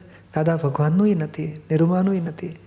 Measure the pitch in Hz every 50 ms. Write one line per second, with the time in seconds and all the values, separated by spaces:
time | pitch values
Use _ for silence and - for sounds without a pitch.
0 | - - - - - - - 156 156 160 165 160 151 139 135 - 147 151 160 185
1 | 208 214 202 165 156 156 - - 156 160 151 156 - - 160 156 165 165 180 185
2 | 185 196 196 185 165 170 160 - - 175 160 - -